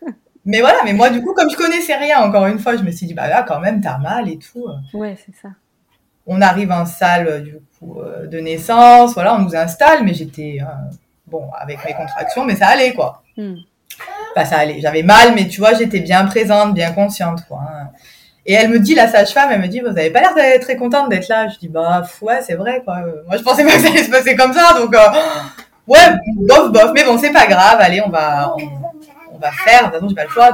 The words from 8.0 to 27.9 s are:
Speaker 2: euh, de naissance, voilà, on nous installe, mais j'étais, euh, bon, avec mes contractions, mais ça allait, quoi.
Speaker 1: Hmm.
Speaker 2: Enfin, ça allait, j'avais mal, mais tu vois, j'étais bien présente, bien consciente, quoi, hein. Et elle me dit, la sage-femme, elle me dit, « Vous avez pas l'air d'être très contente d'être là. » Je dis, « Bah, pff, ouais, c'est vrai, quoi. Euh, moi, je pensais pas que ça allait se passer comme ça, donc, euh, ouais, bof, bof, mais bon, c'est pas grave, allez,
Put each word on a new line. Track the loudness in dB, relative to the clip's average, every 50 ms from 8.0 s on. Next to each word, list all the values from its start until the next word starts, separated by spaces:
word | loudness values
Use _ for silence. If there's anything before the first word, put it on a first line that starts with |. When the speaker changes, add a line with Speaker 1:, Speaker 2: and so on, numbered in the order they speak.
Speaker 2:
euh, | -16 -14 -14 -16 -14 -14
de | -12 -12
naissance, | -10 -10 -10 -8 -4 0 4 6 8 8 8 8 6 4 0
voilà, | -2 -2 0 0
on | 0
nous | 0 -2 -2
installe, | -4 -4 -4 -2 2 2 4 4 2 0
mais | -2 -4
j'étais, | -4 -10 -14 -14 -14 -14 -12 -10 -12
euh, | -12 -12 -12 -14 -14 -16 -16 -20 _ _ _ _ _
bon, | -16 -14 -14 -14 -14 -16 -16
avec | -14 -14 -14 -12 -12
mes | -10 -10
contractions, | -10 -10 -10 -10 -8 -8 -6 -6 -4 -4
mais | -2 0
ça | 0 2 2
allait, | 2 2 0 -2 -2
quoi. | -4 -6 -6 -8 _ _ _ -16
Speaker 1:
Hmm. | -14 -12 -12 -14 -16 -20 _ _ _ _ -20 -20 -20 -20 -18 -16 -16 -12 -8 -6
Speaker 2:
Enfin, | -4 -4
ça | -2 -2 -2
allait, | -2 -4 -6 -6
j'avais | -6 -4 -4 0
mal, | 2 4 6 6 6 4 4
mais | 2 -2 -4
tu | -4 0
vois, | 2 2 2
j'étais | 2 0 -2 -4 -6
bien | -2 0 0 0 0
présente, | 0 -2 -2 0 0 2 2 2 0 0
bien | -2 -4 -4
consciente, | -2 -2 -2 -2 -2 -6 -6 -6 -6 -8 -12 -14
quoi, | -14 -14 -14 -14
hein. | -14 -16 -18 -18 -20 _ _ _ _ _ _ _ _ _ -4
Et | 0
elle | 2 2 2 2
me | 2 2
dit, | 2 2 4
la | 4 2 4
sage-femme, | 4 2 2 2 2 0 2 2
elle | 0 -2
me | -4
dit, « | -4 -6 -6
Vous | -6 -6
avez | -4 -2 -2 0
pas | 2 2
l'air | 2 2 2
d'être | 2 2 4 4 2
très | 0 -2 -6
contente | -6 -4 -2 -2 -2 -2 -2
d'être | -4 -4 -4
là. » | -4 -4 -4 -4 -4
Je | -8 -12
dis, « | -14 -10
Bah, | -6 -4 -2 -2 -2 -2
pff, | -4 -6 -14 -10
ouais, | -6 -4 -4 -4
c'est | -4 -8 -8
vrai, | -8 -6 -6 -6 -6 -6
quoi. | -8 -10 -10 -10
Euh, | -10 -12 -12 -10
moi, | -8 -6
je | -4
pensais | -2 0 2 2 4
pas | 4
que | 4 4
ça | 2 2
allait | 2 2 0
se | 2
passer | 2 2 2 2 2
comme | 2 2 2
ça, | 4 4 4 4 4 4
donc, | 2 2 6
euh, | 6 6 6 6 2 -2 -2 -4 -8 -12 -14 -18 -20 -20 _ _ _ _ 4
ouais, | 6 8 8 8 4 2 -4 -6 -6
bof, | -2 2 4 4 4 4 4
bof, | 4 4 4 4 4
mais | 0 2
bon, | 2 2 0
c'est | 0 2
pas | 4 4 4 4
grave, | 4 4 4 4 6 4
allez, | 4 2